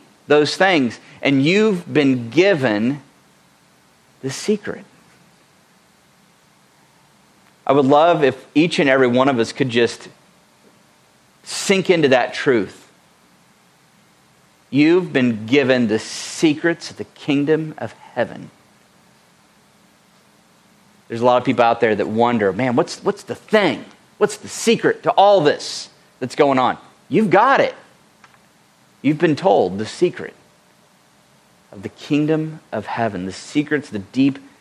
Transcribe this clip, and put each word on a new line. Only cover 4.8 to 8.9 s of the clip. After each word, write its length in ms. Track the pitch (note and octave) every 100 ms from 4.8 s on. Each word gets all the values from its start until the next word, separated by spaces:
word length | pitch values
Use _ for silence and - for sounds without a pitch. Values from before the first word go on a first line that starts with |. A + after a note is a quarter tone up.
| - _ _ _ _ _ _ _ _ _ _ _ _ _ _ _ _ _ _ _ _ _ _ _ _ _ _ _ -
I 60 |
would 120 | C#3 C3
love 380 | B2 E3+ D#3+
if 240 | C#3 B2+ - D3
each 240 | E3+ -
and 100 |
every 180 | C#3+